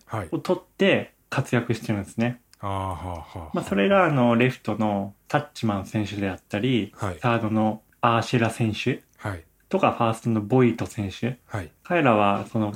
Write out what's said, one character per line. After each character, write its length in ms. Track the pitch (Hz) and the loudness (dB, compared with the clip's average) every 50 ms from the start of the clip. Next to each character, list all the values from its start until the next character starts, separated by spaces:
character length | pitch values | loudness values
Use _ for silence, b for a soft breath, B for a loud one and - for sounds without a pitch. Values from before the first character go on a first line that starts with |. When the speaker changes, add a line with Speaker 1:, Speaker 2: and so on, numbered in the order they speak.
| _ | _
Speaker 1:
は 180 | - - 110 90 | -10 -8 -8 -6
い。 40 | 85 | -4
Speaker 2:
を 80 | 165 147 | -6 -6
取 200 | - - 185 175 | -2 -2 -2 -2
っ 180 | - _ _ | -4 _ _
て 360 | - 196 190 143 107 - - _ _ _ - | 2 2 4 4 2 0 -6 _ _ _ -6
活 260 | - 139 131 - 131 | -4 -4 -2 0 0
躍 200 | 120 120 - 113 | -2 0 0 -4
し 60 | - | -4
て 120 | - - | -2 -4
る 80 | 110 101 | -2 -4
ん 40 | 95 | -4
で 40 | - | -6
す 100 | - 113 | -4 -2
ね。 220 | 117 120 123 - _ _ _ - | -2 -2 -4 -6 _ _ _ -12
Speaker 1:
あ 60 | - | -8
ー、 40 | 101 | -6
は 560 | 98 98 95 95 90 76 85 90 87 82 80 - - | -4 -4 -4 -4 -6 -8 -8 -10 -10 -10 -12 -14 -14
あ、 40 | 98 | -14
は 80 | - - | -12 -6
あ。 20 | |
Speaker 2:
ま 100 | - 175 | -6 -6
あ、 20 | - | -4
そ 100 | - 190 | -2 0
れ 140 | 196 196 196 | 2 2 4
が、 160 | 196 190 180 | 6 4 4
あ 60 | 160 | 4
の、 260 | 147 131 120 120 117 | 4 4 4 4 4
レ 120 | 117 123 127 | 4 4 2
フ 120 | 127 - | 0 -4
ト 160 | - - 135 | -6 -6 -2
の 380 | 127 107 104 101 98 98 101 - _ _ - | 0 0 0 0 0 -2 -6 -10 _ _ -2
タ 100 | - 98 | -2 -2
ッ 80 | - - | -2 -4
チ 140 | - - - | -10 -4 -2
マ 140 | 110 101 98 | -2 -2 -2
ン 60 | 95 | -4
選 200 | - - 110 104 | -4 -4 -4 -4
手 100 | 101 107 | -4 -4
で 140 | 101 101 95 | -4 -4 -4
あ 40 | 90 | -6
っ 60 | - | -8
た 180 | _ - - 101 | _ -6 -6 -2
り、 360 | 110 131 127 110 95 - - | 0 0 0 0 -2 -2 -8
Speaker 1:
は 160 | - - 98 | -8 -8 -6
い。 60 | 87 - | -6 -2
Speaker 2:
サ 140 | - 120 | 0 0
ー 80 | 117 113 | 0 0
ド 100 | 104 107 | 0 0
の 320 | 110 110 107 107 107 - _ _ _ - | 0 2 2 0 0 -4 _ _ _ 0
ア 180 | - 120 113 113 | 0 2 2 2
ー 40 | |
シ 140 | 110 - - | 0 0 0
ェ 40 | 123 | 2
ラ 100 | 117 107 | 2 0
選 220 | - - 120 107 | 0 0 -2 -2
手 300 | 101 - - 123 - - _ _ _ - | -2 -2 -2 -2 -2 -4 _ _ _ -10
Speaker 1:
は 160 | - 104 95 | -8 -8 -8
い。 100 | 85 - _ _ _ _ - | -8 -14 _ _ _ _ -4
Speaker 2:
と 120 | - 190 | 0 2
か、 120 | - 165 | 2 2
フ 120 | - - 120 | 2 2 0
ァ 60 | 113 | 0
ー 40 | 113 | 0
ス 60 | - | -2
ト 80 | - 120 | -2 0
の 100 | 113 110 | 0 0
ボ 240 | 104 104 127 131 127 | 0 2 4 4 4
イ 120 | 117 117 | 4 2
ト 100 | - 104 | 0 -6
選 240 | 95 - 110 101 95 | -8 -6 -6 -6 -6
手。 280 | - - - 123 131 - _ | -6 -6 -6 -6 -6 -8 _
Speaker 1:
は 160 | - - 104 | -10 -8 -8
い。 80 | 85 - _ _ | -8 -8 _ _
Speaker 2:
彼 200 | _ - 180 170 | _ -2 0 2
ら 120 | 147 127 110 | 4 4 4
は、 320 | 107 101 101 101 98 101 - | 4 4 2 2 0 -4 -4
そ 60 | - 113 | -2 -2
の、 160 | 110 104 104 | -2 -2 -4